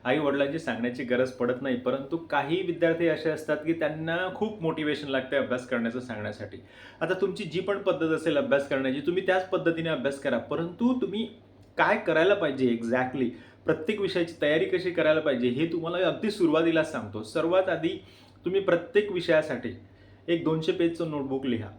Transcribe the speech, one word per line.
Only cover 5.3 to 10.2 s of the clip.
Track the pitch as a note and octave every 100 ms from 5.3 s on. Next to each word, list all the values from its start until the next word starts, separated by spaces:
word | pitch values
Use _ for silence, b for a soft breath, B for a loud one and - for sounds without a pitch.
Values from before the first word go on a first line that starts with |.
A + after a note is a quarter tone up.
| C#3
अभ्यास | B2 B2+ B2+
करण्याचं | A#2+ A#2 B2
सांगण्यासाठी. | B2 G#2+ G#2+ G#2 F#2+ - B B B B
आता | D#3+
तुमची | F#3 G3 F3
जी | F3+ D#3+
पण | F#3 G3
पद्धत | F#3+ E3+ D#3+ D#3
असेल | D#3+ C#3+
अभ्यास | B2 C#3 C#3
करण्याची, | C3+ C3+ C3+
तुम्ही | D3 F3+ F#3
त्याच | F#3 F#3
पद्धतीने | F#3 E3 E3 E3
अभ्यास | D3 C3+
करा, | C#3